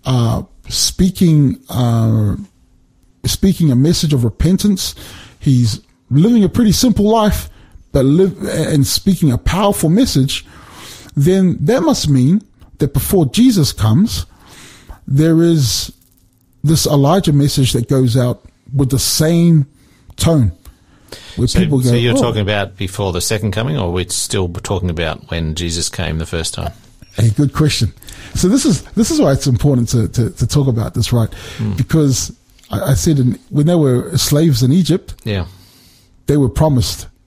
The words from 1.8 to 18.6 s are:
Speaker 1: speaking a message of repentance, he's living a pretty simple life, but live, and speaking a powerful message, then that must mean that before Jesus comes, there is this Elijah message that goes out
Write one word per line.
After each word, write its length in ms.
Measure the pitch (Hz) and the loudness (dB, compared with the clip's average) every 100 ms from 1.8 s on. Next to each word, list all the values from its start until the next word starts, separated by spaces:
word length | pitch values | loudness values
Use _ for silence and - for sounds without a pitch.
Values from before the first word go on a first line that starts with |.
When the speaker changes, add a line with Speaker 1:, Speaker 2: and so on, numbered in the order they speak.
| 120 113 113 110 107 202 202 _ _ _ _ _ _ _ - | 0 2 2 2 0 -4 -8 _ _ _ _ _ _ _ -6
Speaker 1:
speaking 460 | - 196 - 160 | 0 0 2 2
a 40 | 123 | 4
message 360 | 147 175 160 | 2 0 0
of 100 | 143 | 0
repentance, 720 | 117 - 160 185 208 185 - - - - - _ | -2 0 0 2 0 -2 -4 -12 -20 -20 -20 _
he's 400 | 147 127 117 101 _ _ _ | 0 2 2 -2 _ _ _
living 340 | 135 202 240 | 2 4 4
a 40 | 196 | 2
pretty 240 | - 220 | 2 0
simple 360 | - 254 208 208 | 2 2 2 2
life, 400 | 226 208 - - - - - _ | 2 2 0 -6 -18 -20 -20 _
but 140 | 143 | 0
live, 360 | 135 156 190 - - | 2 4 2 -2 -6
and 380 | - - 151 135 | -4 0 0 0
speaking 460 | - - 180 151 | 0 0 2 0
a 60 | 117 | 0
powerful 500 | - 175 208 196 160 | -2 0 0 0 0
message, 560 | 190 262 143 131 - - - - - - - - - | 2 2 2 0 -4 -12 -20 -20 -20 -20 -20 -10 -2
then 420 | 143 190 185 - | 2 2 2 0
that 220 | 147 254 | 0 0
must 260 | 320 247 151 | 0 0 2
mean 320 | 135 127 202 - _ - - | 2 4 2 -2 _ -20 -6
that 160 | 143 | -2
before 320 | 135 - 190 139 | -2 0 0 2
Jesus 460 | - 254 196 139 | 4 4 4 0
comes, 540 | - 107 120 226 - - _ - - - - - - - | 0 2 2 2 -2 -10 _ -20 -20 -20 -20 -20 -20 -4
there 360 | 135 160 160 | 0 2 4
is 500 | 170 165 123 - - - _ _ _ _ _ _ | 2 2 0 -2 -8 -14 _ _ _ _ _ _
this 240 | 143 160 - | 0 0 2
Elijah 460 | 147 139 190 170 | 2 2 2 2
message 400 | 143 143 - 127 | 2 2 0 0
that 160 | 117 117 | 0 0
goes 280 | 135 131 123 | 0 2 2
out 280 | 123 117 - _ | -2 -4 -12 _